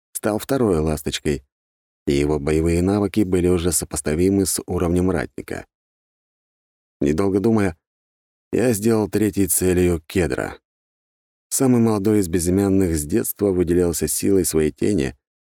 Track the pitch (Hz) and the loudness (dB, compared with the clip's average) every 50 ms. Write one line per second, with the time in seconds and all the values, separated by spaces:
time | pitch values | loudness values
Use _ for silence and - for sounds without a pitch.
0 | _ _ - - - 107 104 107 - - 135 139 123 107 92 78 78 80 78 76 | _ _ -12 -6 -4 -4 -4 -4 -4 -2 -2 0 2 2 2 2 0 0 -2 -4
1 | - 80 76 - - 78 73 67 - _ _ _ _ _ _ _ _ _ _ _ | -4 -8 -8 -6 -4 -4 -4 -4 -6 _ _ _ _ _ _ _ _ _ _ _
2 | _ - 71 69 73 73 76 73 69 76 78 78 80 85 85 85 90 95 101 104 | _ -2 0 0 0 0 -2 -2 -2 0 0 0 0 0 0 0 0 0 0 0
3 | 101 98 - 107 104 92 90 92 87 90 90 87 82 90 82 - 85 - - 80 | -2 -2 0 -2 -2 0 0 0 2 2 2 0 0 -2 -2 -4 -6 -6 -8 -8
4 | - 76 76 78 90 95 98 98 95 90 - - - - 95 87 90 85 87 90 | -4 -2 0 0 2 2 2 2 0 0 -2 -6 -6 -6 -4 -2 -2 0 0 0
5 | 90 92 90 80 60 - _ - - - - 50 - _ _ _ _ _ _ _ | 0 0 0 -2 -4 -6 _ -12 -12 -12 -12 -12 -14 _ _ _ _ _ _ _
6 | _ _ _ _ _ _ _ _ _ _ _ _ _ _ _ _ _ _ _ - | _ _ _ _ _ _ _ _ _ _ _ _ _ _ _ _ _ _ _ -4
7 | 71 71 78 80 98 98 92 101 95 117 113 110 101 95 90 _ _ _ _ _ | -2 -2 0 0 0 0 0 0 2 2 2 2 2 0 -2 _ _ _ _ _
8 | _ _ _ _ _ _ _ _ _ _ - - 107 127 117 98 104 117 113 110 | _ _ _ _ _ _ _ _ _ _ -2 0 2 0 0 0 2 2 2 2
9 | 107 95 - 104 107 104 90 98 98 90 - - 90 92 90 87 92 87 87 82 | 0 0 0 0 0 0 0 0 0 0 0 0 0 0 2 2 2 2 0 -2
10 | - - - 95 85 73 60 52 50 50 - - _ _ _ _ _ _ _ _ | -4 -4 -2 -2 -2 0 -2 -4 -6 -8 -10 -14 _ _ _ _ _ _ _ _
11 | _ _ _ _ _ _ _ _ _ - - - 135 131 127 120 117 113 107 104 | _ _ _ _ _ _ _ _ _ -8 -4 0 2 4 4 4 4 2 2 0
12 | 95 110 107 104 98 85 82 92 80 87 90 98 101 98 95 98 95 85 82 78 | 2 2 2 2 2 0 -2 -2 0 0 2 2 2 2 2 2 2 2 0 -2
13 | 73 73 90 113 117 - - - 101 101 92 90 90 80 85 87 90 85 80 - | -4 -2 -2 -2 -2 -4 -4 -2 -2 0 0 0 0 2 2 2 2 0 0 -2
14 | 80 76 - - - 101 98 95 87 - - 78 78 76 - - 98 101 104 87 | -4 -4 -4 -2 0 2 2 2 2 0 0 0 0 0 -2 -2 -2 0 0 0
15 | 67 65 65 _ _ _ _ _ _ _ _ | -2 -2 -4 _ _ _ _ _ _ _ _